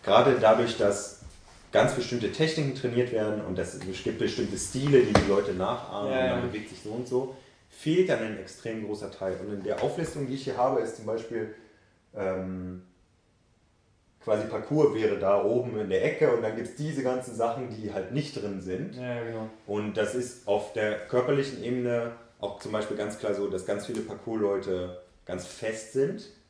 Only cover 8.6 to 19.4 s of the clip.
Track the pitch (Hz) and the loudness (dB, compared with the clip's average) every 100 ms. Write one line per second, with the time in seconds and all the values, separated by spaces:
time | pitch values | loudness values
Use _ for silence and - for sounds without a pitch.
8.6 | 117 113 104 104 98 - 95 85 101 101 | -8 -6 -6 -6 -8 -6 -4 -4 -6 -6
9.6 | 95 - 123 - 160 151 135 135 131 123 | -4 0 0 0 -4 -4 -4 -4 -4 0
10.6 | 131 135 113 - 107 113 - 113 104 - | 2 2 -2 -6 -4 -4 -4 -6 -6 -10
11.6 | - _ _ _ _ - 95 92 92 92 | -20 _ _ _ _ -6 -2 -2 -4 -6
12.6 | 90 90 - _ _ _ _ _ _ _ | -8 -10 -14 _ _ _ _ _ _ _
13.6 | _ _ _ _ _ _ - 107 113 110 | _ _ _ _ _ _ 0 0 0 -4
14.6 | - 151 147 110 107 98 95 101 101 123 | 0 4 6 6 2 2 4 4 4 2
15.6 | 120 107 101 95 147 - 147 117 110 113 | 0 -2 0 2 2 4 4 4 0 -4
16.6 | 110 - 151 139 127 127 123 110 117 117 | -8 -6 -4 -2 0 -2 -4 -2 -2 -2
17.6 | 127 107 104 98 92 127 143 135 104 98 | -6 -8 -6 -6 -4 -4 -4 -6 -6 -6
18.6 | 92 92 202 123 123 120 117 113 | -6 -6 -6 -8 -6 -6 -6 -8